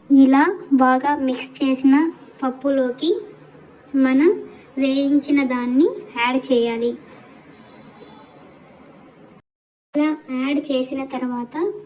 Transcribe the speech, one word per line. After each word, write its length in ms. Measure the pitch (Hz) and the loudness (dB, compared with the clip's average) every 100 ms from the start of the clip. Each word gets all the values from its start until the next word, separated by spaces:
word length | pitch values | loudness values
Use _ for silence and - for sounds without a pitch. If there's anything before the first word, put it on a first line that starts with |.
| _ | _
ఇలా 340 | 277 262 269 320 381 - 269 | 6 6 6 2 0 0 2
బాగా 300 | 254 254 285 294 262 | 4 2 0 -2 -2
మిక్స్ 240 | 254 - - | -4 -8 -4
చేసిన 360 | 269 262 269 269 330 - - - | -2 2 4 4 2 -4 -20 -8
పప్పులోకి 720 | 262 254 277 277 254 247 311 403 - - - - - - - 269 262 | -8 -4 -2 0 -2 -2 -2 -4 -6 -20 -20 -20 -20 -20 -6 0 2
మనం 260 | 262 320 427 - - - - | 4 2 2 -6 -18 -14 -4
వేయించిన 600 | 269 269 277 285 285 285 262 | -2 0 0 0 0 0 0
దాన్ని 340 | 254 240 254 359 - - - | -2 -2 2 2 0 -14 -4
యాడ్ 220 | 480 262 254 | -2 -2 0
చేయాలి. 420 | 247 233 233 240 240 - - - - - - - - - - - - - - - - - - - - - - - - _ _ _ _ _ 294 | 0 0 -2 -4 -6 -14 -20 -20 -20 -20 -20 -20 -20 -20 -20 -20 -20 -20 -20 -20 -20 -20 -20 -20 -20 -20 -20 -20 -20 _ _ _ _ _ -2
ఇలా 160 | 302 302 - 254 | 0 -2 -6 -6
యాడ్ 200 | 269 294 294 | -2 -4 -2
చేసిన 300 | 262 262 269 269 269 | -4 -4 -8 -8 -8
తర్వాత 400 | 254 247 240 302 392 415 | -6 -6 -8 -6 -6 -6